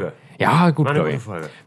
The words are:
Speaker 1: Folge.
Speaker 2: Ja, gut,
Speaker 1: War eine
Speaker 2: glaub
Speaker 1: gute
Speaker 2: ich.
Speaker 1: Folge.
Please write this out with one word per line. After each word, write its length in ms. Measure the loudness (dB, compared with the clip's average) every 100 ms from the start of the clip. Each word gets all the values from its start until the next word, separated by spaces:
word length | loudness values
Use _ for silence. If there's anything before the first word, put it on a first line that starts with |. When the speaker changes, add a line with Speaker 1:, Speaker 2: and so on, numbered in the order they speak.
Speaker 1:
Folge. 120 | -4 -10 -14 -4
Speaker 2:
Ja, 320 | 0 4 4
gut, 140 | 2 0
Speaker 1:
War 40 |
eine 80 | 0
Speaker 2:
glaub 60 | 0
Speaker 1:
gute 60 | -4
Speaker 2:
ich. 60 |
Speaker 1:
Folge. 260 | -8 -10 -12 -10